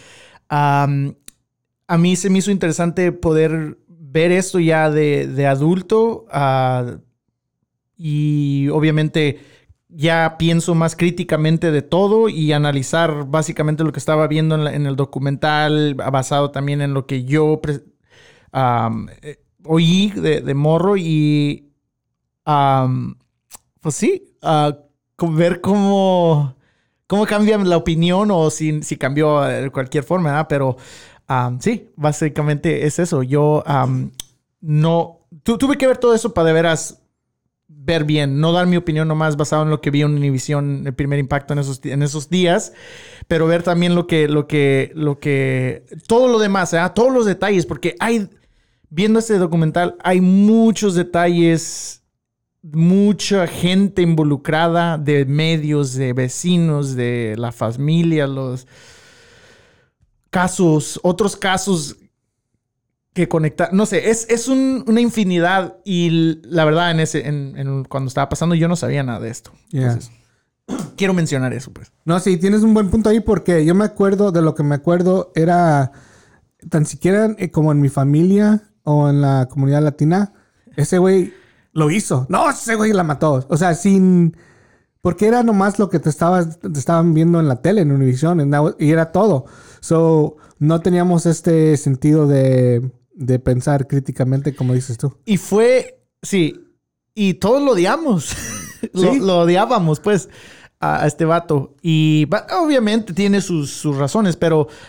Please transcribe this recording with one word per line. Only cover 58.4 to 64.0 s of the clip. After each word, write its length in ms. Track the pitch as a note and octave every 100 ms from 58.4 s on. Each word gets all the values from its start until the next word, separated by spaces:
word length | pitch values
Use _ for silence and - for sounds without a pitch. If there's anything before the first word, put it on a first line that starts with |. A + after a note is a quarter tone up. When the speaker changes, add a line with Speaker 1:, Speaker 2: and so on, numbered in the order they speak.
| C3 B2+ - - - - - - _ _ _ _ _ _ _ _ _ _ _
Speaker 1:
casos, 680 | F#3 F3+ - F3 D#3 - -
otros 320 | F3+ F3+ G3+ -
casos 640 | G3 F#3 G3+ F3 D3 - _ _ _ _ _ _ _ _ _ _ _
que 140 | F3+ E3+
conectar. 460 | E3 D#3 - E3+
No 120 | F#3+ G#3+
sé, 240 | F3+